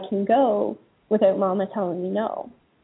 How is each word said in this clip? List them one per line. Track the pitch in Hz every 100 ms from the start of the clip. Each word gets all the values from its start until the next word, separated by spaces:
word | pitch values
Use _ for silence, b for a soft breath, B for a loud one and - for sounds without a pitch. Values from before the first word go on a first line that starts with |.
| 190
can | 202
go | 196 233 262 208 208 220 _ _ -
without | 214 196 190
Mama | 190 190 196
telling | 226 180 175
me | 180
no, | 202 226 - - - _ _